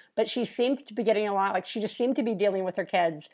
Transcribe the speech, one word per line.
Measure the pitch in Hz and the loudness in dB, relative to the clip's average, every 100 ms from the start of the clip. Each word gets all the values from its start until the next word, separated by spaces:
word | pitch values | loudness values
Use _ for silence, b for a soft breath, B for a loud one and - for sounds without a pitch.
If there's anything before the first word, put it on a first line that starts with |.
| b - | b -2
but | 220 | 0
she | 254 233 | 0 -2
seemed | - 247 277 - | 0 0 0 -4
to | |
be | 214 | -2
getting | 220 208 208 | 2 2 2
along, | 196 196 | 0 0
like, | 190 185 | 0 -4
she | 233 | -4
just | 214 - | -4 0
seemed | 247 277 | 0 2
to | |
be | 233 185 | 0 2
dealing | 202 190 | 2 2
with | 185 175 | -2 -4
her | 170 | -2
kids | 190 170 151 - | 0 0 -2 -12